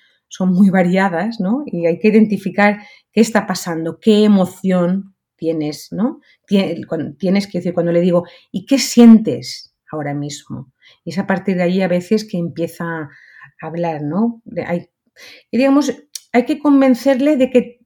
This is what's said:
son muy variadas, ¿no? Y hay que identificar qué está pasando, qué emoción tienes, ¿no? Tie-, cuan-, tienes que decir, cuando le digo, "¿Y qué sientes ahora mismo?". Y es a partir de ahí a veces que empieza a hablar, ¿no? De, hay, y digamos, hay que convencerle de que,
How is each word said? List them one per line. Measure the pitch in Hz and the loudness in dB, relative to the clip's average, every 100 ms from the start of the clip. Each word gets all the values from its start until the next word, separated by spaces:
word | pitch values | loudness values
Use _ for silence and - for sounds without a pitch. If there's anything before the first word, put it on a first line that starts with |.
| _ _ _ | _ _ _
son | - 185 | -6 -2
muy | 180 196 | 4 4
variadas, | 185 180 190 196 170 208 233 | 4 2 2 0 -2 -6 -4
¿no? | 185 254 294 | -4 -4 -4
Y | 175 170 | -4 -2
hay | 175 | 0
que | 214 | 2
identificar | 214 214 196 190 175 208 208 - - _ | 4 2 0 -6 0 0 0 -8 -20 _
qué | - | 0
está | 220 208 196 | 0 0 -4
pasando, | 180 - 165 165 160 | -6 -6 -6 -8 -4
qué | - 208 | 2 4
emoción | 214 202 185 - 190 180 175 190 196 _ _ _ | 4 4 2 -2 -2 0 0 -2 -6 _ _ _
tienes, | 165 160 151 147 - | -6 -4 -6 -8 -12
¿no? | 170 233 - _ _ _ | -4 -4 -6 _ _ _
Tie-, | 196 190 160 135 | -2 0 -6 -8
cuan-, | 160 143 147 | -8 -8 -6
tienes | 185 196 196 | -2 -2 -2
que | 180 | -6
decir, | 175 | -6
cuando | 175 170 | -4 0
le | 170 | 0
digo, | 180 170 170 - _ | 2 0 -2 -12 _
"¿Y | 190 185 | -12 -2
qué | 269 | -2
sientes | - - 240 220 214 127 131 - - _ _ | 0 6 10 10 6 -4 -8 -16 -18 _ _
ahora | 156 143 | -10 -6
mismo?". | 143 143 143 - 131 131 _ _ _ | -6 -8 -12 -14 -16 -16 _ _ _
Y | - | -10
es | 185 | -8
a | 196 | -4
partir | 185 190 180 | -4 -2 -2
de | |
ahí | 175 185 | 0 0
a | 185 | 0
veces | 180 180 220 | -2 0 -2
que | 214 175 | -2 -6
empieza | 170 143 170 - 170 | -6 -6 -8 -8 -10
a | 165 147 - - - - _ 160 | -8 -10 -16 -20 -20 -20 _ -12
hablar, | 165 170 151 | -6 -6 -6
¿no? | 147 175 233 233 | -6 -4 -4 -6
De, | - 170 | -12 -10
hay, | - 175 - _ _ _ - - _ | -6 -8 -8 _ _ _ -20 -20 _
y | 226 | 0
digamos, | 269 277 269 - _ - - | 2 2 0 -6 _ -20 -2
hay | 240 | -2
que | 240 302 | 0 -2
convencerle | 294 277 269 247 269 262 285 302 | 2 4 4 2 2 2 2 2
de | 254 | 2
que, | 247 240 - | 2 0 -8